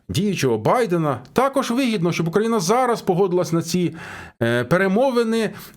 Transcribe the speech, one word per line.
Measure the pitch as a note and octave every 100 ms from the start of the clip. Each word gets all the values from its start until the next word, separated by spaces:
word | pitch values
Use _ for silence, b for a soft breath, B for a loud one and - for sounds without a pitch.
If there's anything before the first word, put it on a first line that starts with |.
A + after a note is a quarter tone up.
| B
діючого | - G#3 E3+ C3 A2
Байдена, | A#2 A3+ A3+ E3+ D3+ C3 -
також | - C4+ C4+ -
вигідно, | A#3 B3+ G#3+ E3+
щоб | D#3+ E3
Україна | G3+ A3+ A3+
зараз | E3 A#3+ B3+ G#3+
погодилась | - F3 G3 F3+ D#3+
на | E3
ці, | D#3+ F3+ E3+ - B B B B
е, | A#2 A#2+
перемовини | A#2+ F3 F#3+ G3 C4+ A#3+ A3+ A3+ G3+ - B